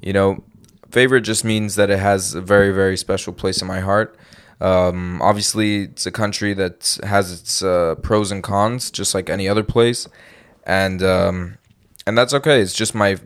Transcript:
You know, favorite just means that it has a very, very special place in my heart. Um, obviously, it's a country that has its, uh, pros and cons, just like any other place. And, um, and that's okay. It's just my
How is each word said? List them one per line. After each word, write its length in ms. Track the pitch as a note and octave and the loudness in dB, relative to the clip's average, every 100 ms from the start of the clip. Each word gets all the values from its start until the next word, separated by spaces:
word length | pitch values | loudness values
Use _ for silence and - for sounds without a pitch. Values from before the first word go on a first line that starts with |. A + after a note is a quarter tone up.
You 120 | - | -2
know, 320 | G2 G2 G2 - - - _ - | 2 2 0 -10 -20 -20 _ -4
favorite 320 | A#2 C3 B2+ | 2 4 2
just 220 | G#2+ A2 | 0 -4
means 300 | A2+ A2 G#2+ | -2 -2 -2
that 160 | G2+ G2+ | 0 2
it 80 | G2 | 2
has 360 | G2 G2 F#2 | 2 2 0
a 60 | E2 | -8
very, 300 | F#2 G2+ G2 | 2 4 4
very 260 | F#2+ F#2+ F#2+ | 4 0 0
special 360 | - G2 - | -4 -4 -4
place 280 | E2+ F#2+ F#2 | -6 -4 -4
in 60 | F#2 | -6
my 140 | F#2 | -6
heart. 360 | F#2 G2+ A2 _ - - - _ | 0 0 0 _ -20 -20 -20 _
Um, 600 | F#2 F#2 F2+ F2+ F2+ F2+ | 2 4 2 0 -6 0
obviously, 640 | F2+ G#2 G2+ A2 G#2+ G#2 | 0 0 -2 0 0 0
it's 220 | G2 - - | -4 -8 -8
a 60 | |
country 420 | - G#2 G#2 G#2 | -4 -4 -2 -4
that 440 | G2 F#2 - - - | -2 -4 -4 -6 -6
has 300 | G2+ G2+ F#2 F2 | 0 0 0 -6
its, 200 | - - | -8 -4
uh, 360 | F#2+ F2+ E2 D#2+ | 0 2 2 -2
pros 340 | - G#2+ G#2 | 0 0 0
and 120 | G2 | -6
cons, 480 | F2+ G2 G#2 B2 - | -4 0 0 -2 -8
just 220 | - G2 F#2+ | -6 -4 -4
like 120 | F2+ | -4
any 200 | F2+ F#2+ | -4 0
other 160 | G#2 | 0
place. 420 | G#2 A#2+ A#2 A#2+ - - - - _ _ | 0 2 2 2 -8 -18 -20 -20 _ _
And, 380 | - F#2+ F#2+ F#2 | -2 0 0 0
um, 560 | F#2 F#2 F#2 F#2 F2+ G2+ _ _ _ _ - | 2 2 2 -2 -8 -12 _ _ _ _ -2
and 100 | A2+ | 0
that's 160 | B2 | 2
okay. 260 | C#3 D#3 C#3 | 0 2 4
It's 120 | F#2+ | 2
just 220 | - A2 | -2 -4
my 220 | A2 G2+ F#2+ | 0 0 0